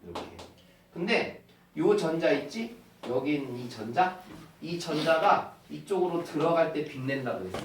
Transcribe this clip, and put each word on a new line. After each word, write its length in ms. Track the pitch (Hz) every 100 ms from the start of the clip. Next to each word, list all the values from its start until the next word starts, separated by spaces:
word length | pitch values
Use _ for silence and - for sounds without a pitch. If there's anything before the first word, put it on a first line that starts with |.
이렇게. 180 | 90 85 - - - - - _ _
근데 500 | - 185 214 - - - _ _ -
요 180 | 175 202
전자 360 | 165 165 160
있지? 440 | 143 - 226 117 - - - -
여기 280 | 127 135 147
있는 200 | 131 120
이 120 | 123
전자? 500 | 113 110 120 185 - - - - -
이 160 | 156 170
전자가 760 | 165 151 160 214 202 - - - -
이쪽으로 520 | 151 - 190 175 170
들어갈 500 | - 156 160 165 160
때 100 | 147
빛낸다고 640 | 151 131 131 139 127 104 92
했어. 120 | 98